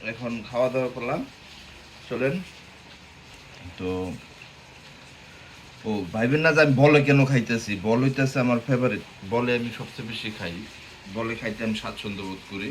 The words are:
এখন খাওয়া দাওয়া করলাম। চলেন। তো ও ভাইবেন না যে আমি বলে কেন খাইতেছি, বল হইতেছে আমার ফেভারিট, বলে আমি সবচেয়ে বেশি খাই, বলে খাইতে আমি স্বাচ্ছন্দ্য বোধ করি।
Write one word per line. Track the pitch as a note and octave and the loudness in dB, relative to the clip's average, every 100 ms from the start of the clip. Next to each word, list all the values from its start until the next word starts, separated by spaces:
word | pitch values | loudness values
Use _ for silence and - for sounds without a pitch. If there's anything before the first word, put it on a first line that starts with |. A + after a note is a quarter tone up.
| A2 | -10
এখন | A#2 B2 A#2 - | -8 -6 -6 -4
খাওয়া | A#2+ B2+ | 0 0
দাওয়া | B2+ B2+ B2 | 0 -2 -6
করলাম। | A#2+ D3 - - - - - - - - - | -6 -6 -8 -14 -20 -20 -20 -20 -20 -20 -8
চলেন। | - C3 F3+ F#3 - - - - - - - - - - - F2+ - | -2 0 0 -8 -18 -20 -20 -20 -20 -20 -20 -20 -20 -20 -18 -18 -8
তো | F#2 F#2 F2+ - - - - - - - - - - - - - - - - - A2+ | -4 -4 -6 -10 -14 -20 -20 -20 -20 -20 -20 -20 -20 -20 -20 -20 -20 -20 -20 -10 -4
ও | G#2 F2+ A2 | -4 -2 0
ভাইবেন | B2 D3+ D#3+ | 2 4 4
না | D3+ | 6
যে | D3 | 6
আমি | C3 | 8
বলে | D3 D3 C#3 | 8 8 6
কেন | C#3+ C3 | 6 6
খাইতেছি, | C3+ A2 A#2 G#2 G2 G#2 | 4 2 -2 -2 -4 2
বল | A#2 C3+ | 2 2
হইতেছে | C3+ C3 C3+ B2 | 2 0 2 2
আমার | A#2+ - | 0 2
ফেভারিট, | B2+ B2+ G2+ - - F#2+ | 2 2 -2 -8 -16 -2
বলে | A#2 B2 A#2+ | 0 2 0
আমি | A#2+ G#2+ | -2 -8
সবচেয়ে | G#2+ - A2+ | -12 -10 -10
বেশি | A2+ A2+ - | -8 -8 -8
খাই, | F2+ E2+ - - - - G2 G2+ | -8 -8 -14 -18 -20 -18 -10 -6
বলে | A2+ A2+ | -6 -4
খাইতে | A#2 G#2+ A2+ | -8 -4 -4
আমি | G#2+ | -4
স্বাচ্ছন্দ্য | G#2+ G2 G#2+ G2 F#2+ | -6 -8 -8 -8 -10
বোধ | F#2 - | -12 -12
করি। | G2 A2 | -10 -8